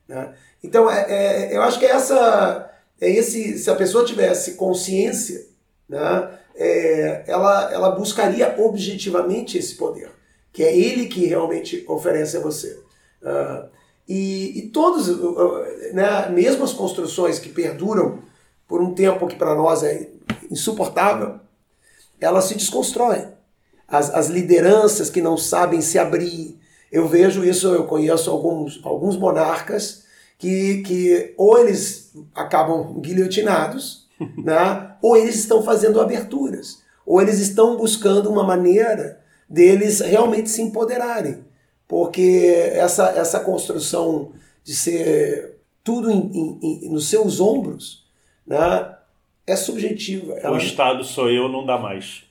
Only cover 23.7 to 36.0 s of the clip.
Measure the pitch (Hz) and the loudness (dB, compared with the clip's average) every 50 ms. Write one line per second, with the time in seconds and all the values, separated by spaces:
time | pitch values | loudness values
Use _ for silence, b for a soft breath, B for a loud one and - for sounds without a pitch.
23.7 | _ _ _ _ 147 143 147 - - 165 151 151 170 180 175 - 175 165 165 185 | _ _ _ _ 0 0 0 2 0 0 0 0 0 -2 4 6 6 6 8 8
24.7 | 208 220 214 208 208 - 165 - - 185 165 165 165 156 - - 175 175 180 165 | 8 8 8 6 4 2 -2 -2 0 0 0 2 0 0 -2 -2 0 2 2 2
25.7 | 165 165 151 - - 180 160 - - 170 175 175 170 165 160 - - b b b | 2 0 0 0 2 2 2 2 0 -2 -2 -4 -6 -10 -12 -14 -16 b b b
26.7 | b b b b - 156 165 151 160 175 185 190 185 196 180 180 180 180 185 190 | b b b b 0 0 2 4 6 6 6 6 4 2 2 2 2 2 2 2
27.7 | 180 165 151 - 160 156 156 160 165 160 - 180 160 160 - 170 170 156 151 143 | 2 2 0 0 -2 0 2 2 2 0 0 -2 -2 -2 -2 -2 -2 -4 -6 -8
28.7 | - - - 147 147 139 156 202 185 - 190 185 156 160 160 156 165 - - - | -10 -12 -8 -6 -4 -2 -2 -2 -2 0 0 0 2 2 0 0 -2 -4 -6 -6
29.7 | 208 208 202 - - b b b b b b b b _ - 180 185 190 196 196 | -6 -6 -6 -8 -10 b b b b b b b b _ -4 -4 -2 0 0 0
30.7 | 202 196 196 190 180 180 180 180 175 170 - - - - 190 208 226 240 233 214 | -2 -2 -4 -4 -2 0 2 4 2 2 2 -4 -2 2 4 6 6 6 4 4
31.7 | 190 - - - - - - _ _ 151 147 - _ - 156 - - 156 160 160 | 2 -2 -4 -8 -10 -12 -18 _ _ -20 -20 -14 _ -10 -6 -2 0 0 0 0
32.7 | 165 160 - - - - 135 156 185 185 185 185 - 208 214 208 185 160 156 185 | -2 -4 -4 -8 -10 -12 -10 -4 -2 0 0 0 0 -2 0 2 0 0 0 -2
33.7 | 226 277 - - - - _ _ _ - 160 - - 165 135 156 156 160 180 196 | -6 -10 -12 -12 -14 -18 _ _ _ -12 -12 -12 -10 -8 -4 0 2 2 2 2
34.7 | 196 196 - - - _ - 233 233 226 220 240 - - - - 226 214 214 226 | 0 -4 -8 -14 -8 _ 2 4 6 6 4 4 0 -4 0 2 2 2 4 2
35.7 | 220 - 208 220 208 226 | 2 4 4 4 4 2